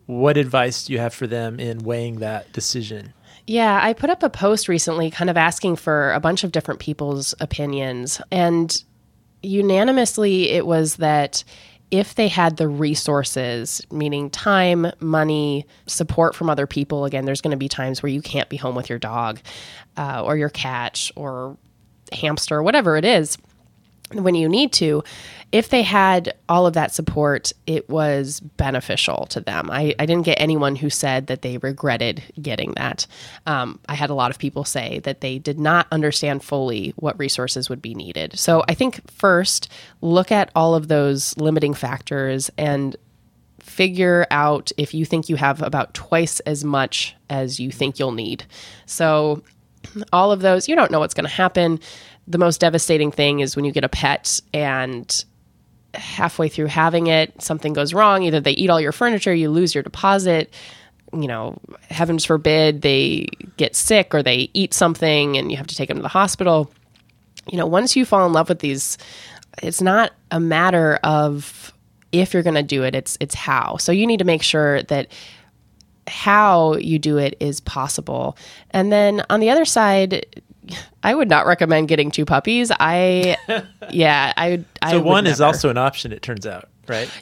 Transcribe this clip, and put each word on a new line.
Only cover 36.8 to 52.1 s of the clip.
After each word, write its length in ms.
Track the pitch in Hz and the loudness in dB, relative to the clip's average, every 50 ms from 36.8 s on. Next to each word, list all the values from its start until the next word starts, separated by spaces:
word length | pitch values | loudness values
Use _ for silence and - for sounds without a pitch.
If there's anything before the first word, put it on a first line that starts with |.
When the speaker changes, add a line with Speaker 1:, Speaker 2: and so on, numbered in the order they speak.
| 95 - - | -6 -8 -8
Speaker 2:
what 240 | - 156 147 110 - | -6 -6 -6 -6 -4
resources 500 | 143 135 - - 123 127 - 131 123 - | -4 -4 -4 -4 -4 -4 -4 -6 -6 -8
would 120 | 127 123 | -8 -10
be 120 | - 117 113 | -12 -12 -12
needed. 460 | 107 87 90 85 - 78 78 - 190 | -12 -12 -10 -8 -8 -8 -8 -6 -4
So 240 | - - 170 160 - - | 2 2 4 4 4 2
I 40 | 170 | 0
think 260 | - 254 254 - - - - | 0 0 -2 -2 -6 -14 -20
first, 560 | - - - 196 180 175 190 - - - - - - - - - - _ | -4 0 2 4 4 4 2 0 -2 -4 -4 -8 -16 -18 -20 -20 -14 _
look 320 | - 165 170 180 185 - | -2 2 2 2 4 4
at 200 | 220 208 196 - - | 2 2 2 2 2
all 180 | 165 160 165 165 | 2 4 4 4
of 140 | 160 151 | 2 2
those 480 | 151 160 147 143 143 139 135 139 - - | 2 2 2 2 2 0 0 -2 -6 -4
limiting 380 | 147 151 156 156 156 151 147 147 | -2 0 0 2 2 2 0 0
factors 760 | - - 123 135 127 - - 147 139 135 135 131 135 131 - - | -2 -6 -6 -6 -8 -8 -6 -4 -4 -2 -2 -2 -4 -4 -6 -6
and 380 | - 151 151 143 139 139 135 - - _ _ _ _ _ _ _ _ _ _ _ _ | -4 -2 -2 -2 -2 -2 -4 -6 -10 _ _ _ _ _ _ _ _ _ _ _ _
figure 640 | - - - - 190 190 180 180 185 180 175 175 175 - | -20 -8 -2 0 0 0 2 2 2 4 4 4 2 2
out 400 | - 147 147 147 147 139 - - - | 2 2 2 2 0 0 -2 -6 -6
if 160 | - 147 - - | -4 -4 -4 -4
you 100 | 156 160 | -4 -4
think 240 | - - 165 156 | -2 -2 -2 -2
you 80 | - 165 | -2 -2
have 260 | 131 143 139 139 151 | 0 0 0 0 0
about 320 | 151 - 156 143 120 - - | -4 -4 -2 -4 -4 -4 -8
twice 460 | - - - 170 165 170 156 - - | -14 -6 -2 0 0 0 0 -4 -6
as 220 | - - 151 143 147 | -4 -4 -4 -4 -2
much 500 | 147 143 135 131 - - - - - - _ _ - | -2 0 0 0 -2 -2 -6 -6 -6 -10 _ _ -8
as 300 | 143 135 131 127 131 - | -6 -4 -4 -6 -6 -6
you 120 | 123 135 | -8 -8
think 280 | - - 151 139 135 - | -6 -4 -4 -4 -2 -2
you'll 140 | 139 131 117 | -4 -4 -4
need. 320 | 113 113 107 - - - - - - - - - - - | -4 -6 -8 -8 -10 -12 -16 -20 -20 -20 -20 -20 -20 -16
So 580 | - - - 165 160 156 151 151 151 147 151 - _ _ _ _ _ _ _ - - - 208 208 - - | -10 -4 0 2 2 4 2 2 0 -2 -4 -6 _ _ _ _ _ _ _ -20 -16 -14 -14 -6 0 2
all 180 | 180 190 202 | 4 4 4
of 80 | 208 190 | 4 4
those, 300 | 185 190 185 185 - - | 4 4 4 4 2 2
you 60 | 311 | 2
don't 140 | 330 240 - | 4 4 4
know 80 | - 156 | 4 2
what's 140 | 151 - - | 0 0 -2
gonna 140 | - 160 143 | -4 -6 -4
happen. 500 | - - 185 185 - 185 175 165 165 160 - - - - - - | -2 0 0 2 2 2 2 2 0 -2 -6 -12 -20 -20 -20 -20